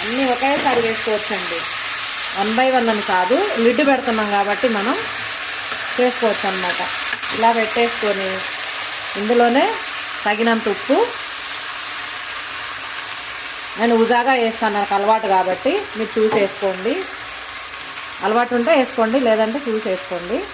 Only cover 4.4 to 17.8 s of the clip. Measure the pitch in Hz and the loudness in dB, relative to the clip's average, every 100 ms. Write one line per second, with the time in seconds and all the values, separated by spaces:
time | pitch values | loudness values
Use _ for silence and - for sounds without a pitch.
4.4 | 202 202 254 214 208 359 453 - - - | 0 0 0 0 0 -2 -2 -6 -6 -6
5.4 | - - - - - - 247 240 226 196 | -6 -6 -6 -6 -4 2 2 2 0 2
6.4 | 202 190 180 175 202 - - - - - | 0 0 -2 0 -2 -4 -4 -4 -4 2
7.4 | 226 226 220 240 233 - 208 196 190 190 | 4 4 2 2 0 0 0 0 -2 -4
8.4 | - - - - - - - 196 214 240 | -6 -6 -6 -6 -6 -6 -6 -4 2 4
9.4 | 240 247 381 440 - - - - 208 214 | 6 4 2 0 -6 -8 -8 -4 -2 2
10.4 | 226 226 220 196 - 302 480 - - - | 2 2 0 -4 2 2 2 -2 -8 -8
11.4 | - - - - - - - - - - | -8 -8 -8 -8 -8 -8 -8 -8 -8 -8
12.4 | - - - - - - - - - - | -8 -8 -8 -10 -10 -10 -10 -10 -10 -10
13.4 | - - - 185 233 226 226 240 247 262 | -10 -10 -10 0 4 6 6 4 4 4
14.4 | 226 220 220 208 202 196 202 220 220 190 | 2 0 0 0 0 2 4 2 4 2
15.4 | 180 180 254 381 403 214 220 - 220 220 | 4 2 0 0 -2 -6 -2 2 4 4
16.4 | 196 - 196 185 196 339 381 - - - | 0 0 -2 0 -2 -2 -4 -10 -12 -12
17.4 | - - - - | -12 -12 -12 -12